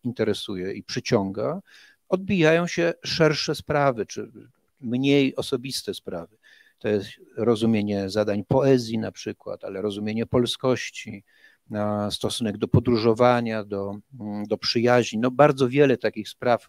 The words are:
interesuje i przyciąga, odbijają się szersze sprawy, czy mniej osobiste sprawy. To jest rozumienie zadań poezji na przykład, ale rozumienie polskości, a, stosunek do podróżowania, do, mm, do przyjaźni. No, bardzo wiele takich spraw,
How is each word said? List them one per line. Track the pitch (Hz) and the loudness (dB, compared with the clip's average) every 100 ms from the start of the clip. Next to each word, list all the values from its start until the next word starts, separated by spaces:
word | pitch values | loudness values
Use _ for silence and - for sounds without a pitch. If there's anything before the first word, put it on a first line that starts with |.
interesuje | 123 117 107 101 - 95 92 | -8 -2 0 -2 -4 -8 -8
i | - | -10
przyciąga, | - - - 120 98 98 123 175 - - - _ - | -8 -8 0 0 0 -4 -4 -6 -10 -20 -20 _ -4
odbijają | 185 190 196 156 165 175 | -4 0 4 4 4 2
się | - 170 - | 0 -2 -2
szersze | 139 - 156 147 - | -6 2 2 2 -4
sprawy, | 151 - 147 143 117 95 | -6 -2 0 2 0 -4
czy | - 107 110 - _ _ _ | -8 -14 -16 -20 _ _ _
mniej | 127 123 139 143 135 - | -6 0 4 4 4 0
osobiste | 113 131 131 - - | -4 -6 -6 -10 -8
sprawy. | 95 - 87 82 _ _ - _ _ | -10 -8 -10 -12 _ _ -20 _ _
To | 110 | -2
jest | 104 101 - - - | -2 -4 -14 -18 -4
rozumienie | 113 110 113 110 104 101 98 | 0 2 2 2 0 -2 -2
zadań | 104 104 104 | -2 -2 -2
poezji | 98 135 139 131 113 113 | 0 2 4 4 2 -6
na | 104 | -6
przykład, | - 107 90 - 98 | -8 -12 -12 -12 -12
ale | 101 95 | -10 -6
rozumienie | 107 98 107 110 113 | -6 -4 -4 -4 0
polskości, | 127 120 - 131 120 - - 117 101 _ _ _ _ - | 0 0 0 -2 -2 -4 -12 -14 -16 _ _ _ _ -10
a, | 107 104 104 104 | -6 -2 -2 -4
stosunek | - 107 - 113 104 | -4 -4 -4 -4 -4
do | 123 | 2
podróżowania, | 117 117 117 113 110 123 120 117 110 | 2 4 2 4 4 4 4 0 -4
do, | 101 101 98 104 - 131 | -6 -6 -6 -8 -14 -12
mm, | 107 104 104 | -8 -6 -4
do | 107 | -4
przyjaźni. | - 123 120 123 113 110 | -2 0 4 4 2 0
No, | 123 | -2
bardzo | 127 147 135 127 | 6 6 6 0
wiele | 131 143 117 | 4 4 4
takich | 113 107 104 | 0 -4 -12
spraw, | - 123 113 | -6 0 0